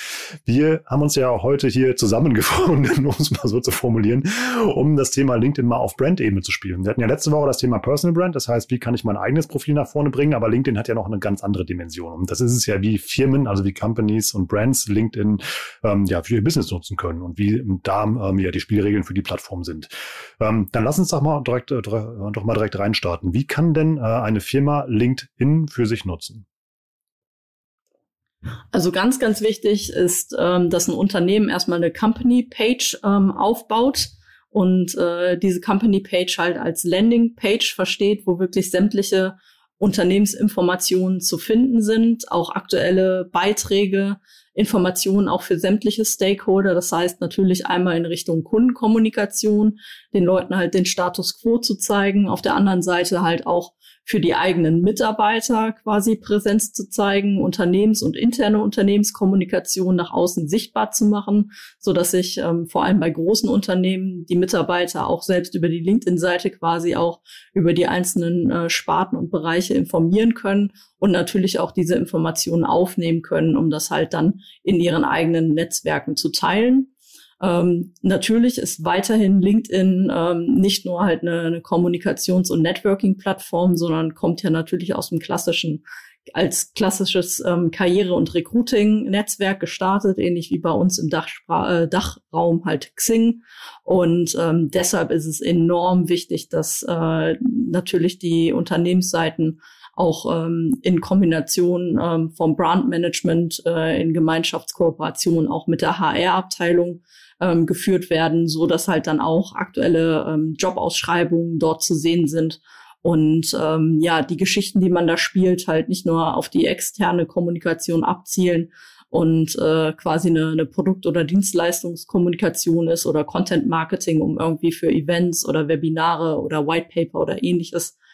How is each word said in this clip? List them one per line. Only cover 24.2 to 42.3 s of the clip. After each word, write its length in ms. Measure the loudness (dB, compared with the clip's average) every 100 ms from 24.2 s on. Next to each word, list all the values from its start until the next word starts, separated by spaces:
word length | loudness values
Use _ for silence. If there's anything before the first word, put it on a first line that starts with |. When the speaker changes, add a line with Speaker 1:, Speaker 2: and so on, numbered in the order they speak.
| 0 -2
Speaker 1:
Firma 440 | 0 0 2 0 0
LinkedIn 800 | 0 2 0 -6 -2 2 2 0
für 180 | -2 -2
sich 200 | -2 -6
nutzen? 400 | -8 -10 -18 -20 _ _ _ _ _ _ _ _ _ _ _ _ _ _ _ _ _ _ _ -14 -14 -6
Speaker 2:
Also 200 | -2 0
ganz, 280 | 2 0 2
ganz 240 | 0 0
wichtig 500 | 0 0 0 0 -2
ist, 420 | 0 0 0 -4 -2
ähm, 320 | 0 2 2
dass 180 | 0 -2
ein 60 |
Unternehmen 560 | 0 0 2 2 2 2
erstmal 280 | 0 -2 0
eine 120 | 0
Company-Page, 1080 | 0 0 2 2 2 0 -2 0 0 -2 -4
ähm, 280 | 0 2 2
aufbaut 760 | 2 0 -2 -2 0 0 0 -6 -10 _ -20 _
und, 460 | 0 2 2 0 -2
äh, 420 | -2 0 0 0
diese 220 | 0 0
Company-Page 800 | 0 0 2 2 0 -2 -2 -2
halt 180 | -2 -2
als 280 | -4 -4
Landing-Page 920 | -2 2 4 4 2 0 -2 0 -2
versteht, 520 | -4 -4 0 0 0 0
wo 120 | -2
wirklich 320 | -2 -2 -2
sämtliche 640 | 2 2 0 0 0 0 -4 _ _ _ -4
Unternehmensinformationen 1400 | -2 2 2 4 2 2 -2 0 0 0 0 0 0 -2
zu 180 | -2 -4
finden 440 | 0 2 4 2
sind, 480 | 2 2 2 2 -2